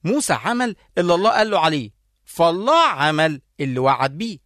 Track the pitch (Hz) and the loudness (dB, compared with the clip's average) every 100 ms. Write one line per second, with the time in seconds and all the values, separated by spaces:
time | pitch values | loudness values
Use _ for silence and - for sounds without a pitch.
0 | 160 277 - 127 - 240 247 190 _ - | -2 -2 0 -2 -2 -4 -4 -6 _ -4
1 | 175 175 214 214 220 196 160 151 107 _ | 0 2 2 2 0 2 0 -2 -6 _
2 | _ _ _ - 165 175 226 320 320 151 | _ _ _ 0 2 2 2 2 2 2
3 | 151 151 160 143 _ - 139 127 131 123 | 0 2 0 -2 _ -8 -6 0 0 0
4 | 135 143 226 170 | -2 -4 -12 -12